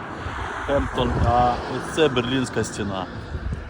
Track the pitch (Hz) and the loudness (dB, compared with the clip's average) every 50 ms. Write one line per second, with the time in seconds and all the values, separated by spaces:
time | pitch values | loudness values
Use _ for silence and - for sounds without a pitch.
0 | - - - - - - - - - - - - - - 139 139 131 123 - 135 | -10 -10 -10 -8 -8 -8 -6 -6 -8 -6 -6 -6 -2 0 2 2 0 0 0 0
1 | 123 123 120 120 117 117 117 123 123 123 120 - - - 135 123 - - - 165 | 0 0 2 2 4 4 6 6 6 4 4 0 -2 -4 -4 -4 -6 -2 4 4
2 | 156 143 127 123 117 120 131 135 127 - - 117 107 - - - 104 98 98 95 | 4 6 6 2 2 2 2 0 0 0 0 -2 -2 -2 -4 -4 -4 -4 -2 -4
3 | 92 - - - - - - - - - - - - | -4 -6 -8 -10 -8 -8 -8 -6 -4 -6 -6 -6 -8